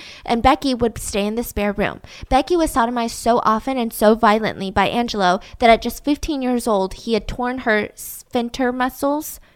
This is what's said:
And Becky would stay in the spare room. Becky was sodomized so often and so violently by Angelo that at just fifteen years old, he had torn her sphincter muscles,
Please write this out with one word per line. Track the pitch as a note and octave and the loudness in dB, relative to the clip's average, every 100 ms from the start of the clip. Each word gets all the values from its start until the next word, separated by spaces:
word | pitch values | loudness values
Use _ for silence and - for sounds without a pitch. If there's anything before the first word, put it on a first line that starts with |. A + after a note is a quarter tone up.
| - - - | -20 -14 -4
And | A#3+ | 2
Becky | B3+ D#4 C#4 | 4 4 0
would | A#3+ A#3 A#3 | 0 -2 -4
stay | - G3+ G#3 | -6 -2 -2
in | A3 | -4
the | A#3 | -6
spare | G#3 G#3 | -4 -2
room. | G3+ D3+ - - - - | 0 -2 -4 -14 -18 0
Becky | C4 C#4+ F4 | 0 2 0
was | D#4+ | 2
sodomized | C4 A#3 B3 A#3 | 2 0 -2 -4
so | - A#3 A#3+ - | -2 0 2 2
often | A3 C4 C4 | 0 -2 -2
and | A#3 | -4
so | - G#3+ A3+ | 4 4 6
violently | A3 A3 G#3 - F#3+ | 4 2 0 -4 -4
by | G3+ F#3+ | 0 0
Angelo | A#3 A#3+ G#3+ F3+ F#3+ - - | 0 -2 0 2 0 -4 2
that | A#3+ | 4
at | A3 | 4
just | A#3+ - | 2 -4
fifteen | C#4+ C#4+ - C#4 | -2 -2 -2 -4
years | B3+ A#3+ A#3+ | -2 -2 0
old, | G3 F#3+ | 0 0
he | - A3+ | -4 -2
had | G#3+ - | -2 -2
torn | - B3 C4 | -4 -4 -2
her | B3 G#3+ - - | 0 0 -2 -10
sphincter | - - - B3 A#3+ - B3+ | -16 -16 -6 -4 -4 -2 -2
muscles, | B3+ B3+ - C#4+ D4 D#4 - - | 0 -4 -2 -2 -2 -4 -14 -20